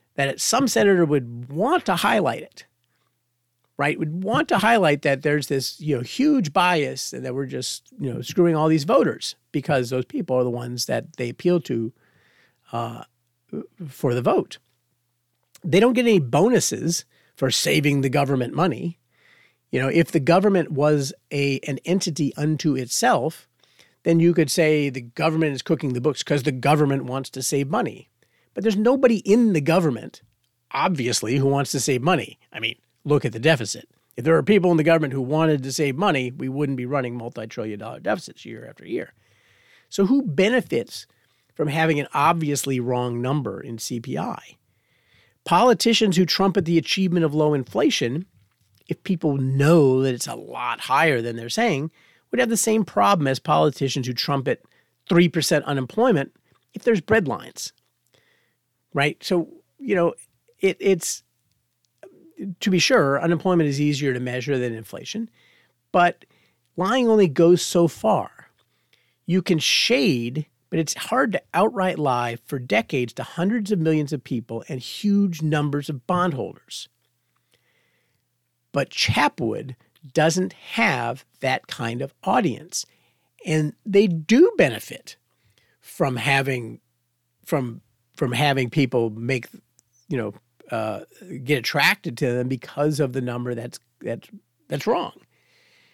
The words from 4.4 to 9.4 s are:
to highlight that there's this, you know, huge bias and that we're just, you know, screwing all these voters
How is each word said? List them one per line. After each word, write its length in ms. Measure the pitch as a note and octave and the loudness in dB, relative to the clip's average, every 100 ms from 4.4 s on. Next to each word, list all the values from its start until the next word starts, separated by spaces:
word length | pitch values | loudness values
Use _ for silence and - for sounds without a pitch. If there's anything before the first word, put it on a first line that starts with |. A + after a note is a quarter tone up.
| - | 2
to 80 | G#3+ | 2
highlight 460 | G#3+ A#3 E3+ D3 | 4 4 4 2
that 180 | D3 C3+ | 0 0
there's 260 | D3 D3 C#3 | 0 0 0
this, 320 | C3+ - - | -2 -4 -6
you 160 | D3+ B2+ | -4 -2
know, 60 | |
huge 500 | A#2+ - D4 C#4 D#3+ | -4 0 2 2 2
bias 640 | F#3 F3+ F3 C3 C3 - | 2 2 2 0 -4 -10
and 100 | B2+ | -8
that 100 | B2+ | -6
we're 120 | B2+ C3+ | -6 -6
just, 420 | C3 B2+ - - C4 | -6 -8 -10 -14 -8
you 160 | C#3 | -6
know, 80 | - | -6
screwing 360 | A#2+ - E3+ D#3 | -2 2 4 4
all 100 | D#3+ | 4
these 160 | D#3+ | 2
voters 540 | D3 C4+ G3+ A2 - - | 2 2 2 -2 -8 -12